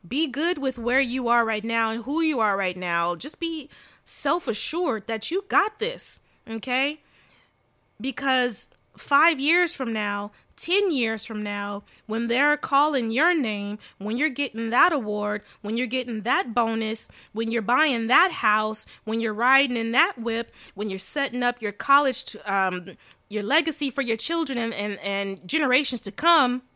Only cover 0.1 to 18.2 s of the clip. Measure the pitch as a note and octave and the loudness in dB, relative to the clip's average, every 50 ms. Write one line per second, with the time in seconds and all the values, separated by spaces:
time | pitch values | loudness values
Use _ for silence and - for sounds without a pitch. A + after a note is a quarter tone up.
0.1 | A#3+ C#4+ D#4+ C#4+ A#3 C#4 D#4 F4 F4+ D4+ C4+ C4+ B3+ A#3+ A3+ A#3+ B3 C4+ C4+ A#3+ | -2 -2 -2 0 0 -2 0 0 0 0 -2 -4 -2 -2 -2 0 2 2 0 0
1.1 | A#3+ C4 B3 A#3 A#3+ A#3+ A#3 A3 A3 G#3+ G3 A3+ A3+ A#3 A3+ A3 A3 A#3 G#3+ B3+ | -2 -2 0 2 2 2 2 0 -2 -4 -4 -2 0 0 0 0 -2 -4 -4 -2
2.1 | D4 D#4+ E4 D#4 D4+ B3 A3 G#3 G3 G3 F#3+ F#3 F3 F3+ F3+ F3 E3+ E3+ E3+ F3 | -2 0 2 2 2 2 2 2 2 0 0 -2 -2 -4 -4 -2 0 0 2 0
3.1 | F3 E3+ - - - _ E4 E4 E4 G#3+ D3+ - - - - - - _ _ - | -2 -2 -6 -10 -6 _ -4 -4 -4 -6 -8 -12 -20 -20 -20 -20 -20 _ _ -8
4.1 | - - - C#4 D4+ F4 - C4+ - - - - - F4 F4+ D#4 A3 - - - | -8 -2 0 2 0 2 0 -2 0 0 0 0 0 0 0 0 0 -2 -4 -6
5.1 | A3+ A3 - - E4 G4 - _ - C#4 G4 A4 - - G#3 E3+ A#2 - - - | -6 -4 -4 -2 -2 -4 -2 _ 2 2 2 2 -2 -4 -4 -4 -4 -6 -8 -10
6.1 | - - _ _ _ _ _ A3+ A3+ A3 - C4 B3+ C4 C4+ C#4+ D4+ D#4 _ _ | -10 -12 _ _ _ _ _ -10 -8 -8 -4 -2 -2 0 0 -2 -4 -8 _ _
7.1 | _ _ _ _ _ _ _ _ _ _ _ _ _ _ _ _ _ _ G#3 C4+ | _ _ _ _ _ _ _ _ _ _ _ _ _ _ _ _ _ _ -6 -6
8.1 | B3 - C4+ C#4 C4 B3+ B3 B3 G#3 - - - _ _ _ _ _ - - - | -6 -2 0 0 2 2 2 0 -2 -4 -8 -10 _ _ _ _ _ -20 -2 2
9.1 | C#4+ C#4 D#4 E4+ D#4+ C4 C4+ D4 E4 F4+ F4+ E4 - - C4 A#3 A3+ A3 G#3 G#3 | 4 6 6 6 4 2 2 2 4 4 2 0 0 -4 -4 -2 -2 -2 -2 -2
10.1 | G3+ G3+ G#3 G#3 _ _ _ _ _ - - - F4+ G4+ G#4 F#4+ D4+ C4 A#3 A3 | -2 -4 -6 -8 _ _ _ _ _ -6 -2 0 2 2 2 2 2 2 0 0
11.1 | A3 G#3+ - - A3 G#3+ G#3 G#3 G#3 G3+ G3+ G3+ G#3 G3+ - _ - _ _ - | -2 -4 -6 -6 -6 -6 -4 -4 -4 -4 -4 -6 -6 -8 -10 _ -20 _ _ -4
12.1 | G#3+ A3+ A#3 A3+ A#3 B3 C#4+ D4 D4 D4 - - C#4+ C#4 D4 D#4 D4+ C4 A#3 A3 | -2 -2 0 0 2 2 4 2 2 0 0 2 4 4 4 4 2 0 0 0
13.1 | A3+ B3 D4+ F4 F4 D#4+ B3+ A3 G#3 G3+ G3+ G3+ G#3 G#3+ - - _ _ G3 G#3 | 2 2 2 4 4 2 0 0 -2 -2 -4 -6 -6 -8 -10 -20 _ _ -6 -4
14.1 | A3 B3 D4 D#4 B3 C#4+ C#4+ - - A3 A3+ A3+ A3+ B3+ D4+ F4+ E4+ C#4 A3 G#3 | 0 0 0 0 0 -2 -4 -4 -2 -4 -4 2 4 4 4 4 4 0 -2 -2
15.1 | G#3 G#3 G#3 G#3 G#3 G#3 - - - _ - G3+ A3 A#3 B3+ A3+ B3 C4 B3 B3 | -2 -2 -2 -2 -4 -4 -8 -14 -20 _ -6 -4 -2 -2 -2 0 -2 -4 -2 -2
16.1 | A#3 G#3+ F#3 A#3 B3+ F4 G4 B3 G#3+ A#3+ A3+ A3+ A3+ A3+ A3 G#3+ A3 A3 - - | -6 -4 0 0 0 0 0 0 0 0 0 2 0 -2 -2 -4 -4 -4 -6 -10
17.1 | - - - _ - G#3+ A3+ A3+ A3+ A3+ G#3 F#3+ B3 C#4 D#4 D4+ B3+ A#3 A3+ A3+ | -12 -20 -20 _ -6 -4 -2 -2 -2 -2 0 2 2 4 4 2 2 0 0 4
18.1 | B3+ D4 | 4 4